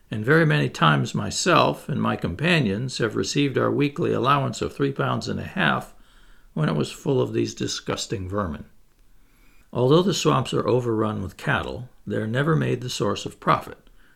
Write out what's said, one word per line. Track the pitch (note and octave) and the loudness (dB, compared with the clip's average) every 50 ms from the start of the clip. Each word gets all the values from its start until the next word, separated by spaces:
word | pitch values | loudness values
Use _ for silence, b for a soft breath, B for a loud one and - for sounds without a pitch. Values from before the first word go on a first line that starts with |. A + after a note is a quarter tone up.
| b b | b b
and | b G#2+ | b -2
very | G#2+ B2+ D#3 E3 E3 | 2 4 4 6 6
many | D3+ D3+ D3 C#3+ B2+ | 4 4 2 2 0
times | - - E3 D3+ D3 C#3 B2+ - - | 0 2 4 4 4 4 2 -2 -4
myself | - G#2 G2 - - - F#3+ E3 C3+ B2+ D3+ - - - - | -4 -4 -4 -4 -2 2 4 6 6 6 4 2 -2 -6 -6
and | D3 A2+ | -4 -2
my | A2 A2 G#2+ | -2 -2 -2
companions | - - F#2 E2+ - D3 F3+ F3 D#3+ C3 G2 F#2+ A2 C3 B2+ - - | -2 -4 -4 -4 -2 0 2 2 2 2 2 0 -2 -4 -6 -4 -2
have | B2 G#2 G#2+ | -2 -2 0
received | A2 G#2 - - D3 C#3+ C#3 A#2 | -2 -2 -2 0 0 0 2 2
our | B2 A#2 A2+ | 2 2 2
weekly | A2+ C3 D3 C#3+ - - B2 A2+ | 2 2 0 0 0 -2 -2 0
allowance | A2 G#2+ A#2 C3 C#3+ C#3 C3+ B2+ A#2 - | 0 2 2 2 2 2 0 -2 -2 -4
of | - - - | -4 -4 -2
three | - C#3+ C#3 | -2 -2 -2
pounds | C#3 - C#3 B2+ B2+ A#2 A2 A2+ | 0 -2 -2 -2 -2 -2 -4 -4
and | G2+ F#2+ | -6 -6
a | F#2 | -6
half | F2 - F#3+ E3+ C#3 B2+ B2+ - - - b b b b b b b b b b b | -6 -4 0 0 0 0 0 -4 -8 -16 b b b b b b b b b b b
when | b D#3+ D3+ - | b -2 0 0
it | D#3+ | 0
was | D3+ C3 - | 0 -2 -2
full | - - - D3 C3+ B2+ | -6 -6 -2 0 0 2
of | B2 A2 | 0 0
these | A2 A#2 A#2 A2+ - | 0 -2 -2 -2 -4
disgusting | - - - - - - - - - - - A#2+ G2 F#2 F2+ | -4 -6 -6 -6 -6 -6 -6 -6 -6 -6 -6 -6 -6 -6 -4
vermin. | F#2+ G#2 G2 E2 D2 - - - - - - _ _ _ - - b b b b b b b b b b b b | -2 -2 -2 -2 -4 -8 -12 -16 -20 -20 -20 _ _ _ -20 -20 b b b b b b b b b b b b
Although | b A#2 B2 C3 D3+ F3 | b 2 4 6 6 6
the | F3+ G3 | 6 4
swamps | D3+ - - D#3 C#3+ C3 B2+ - | 0 0 2 2 2 2 0 0
are | - B2+ - G2+ | -2 -2 0 2
overrun | A2+ B2+ B2 A#2 A2+ G#2+ A2 G#2+ G#2+ G#2 | 2 2 2 0 0 0 0 0 -2 -4
with | F#2+ F2+ - - | -6 -8 -10 -6
cattle, | - D#3 B2+ F2+ - C2 C2 - B2 - - - - | -4 -2 -2 -2 -2 -4 -8 -10 -12 -14 -18 -14 -8
they | G2+ A2 | -6 -4
are | A2 A2 | -4 -2
never | A2 A#2 C3 D3 E3 D#3 | -2 -2 0 2 2 2
made | C#3+ C3 B2+ B2+ A#2 | 2 2 0 -2 -4
the | B2 B2 | -4 -6
source | - - A2+ G2+ G2 - - | -4 -2 -2 -2 -2 -4 -6
of | - - - | -10 -12 -4
profit | - F3 C#3+ - - - - - - - b b b b b | 0 0 0 0 -2 -6 -16 -20 -20 -20 b b b b b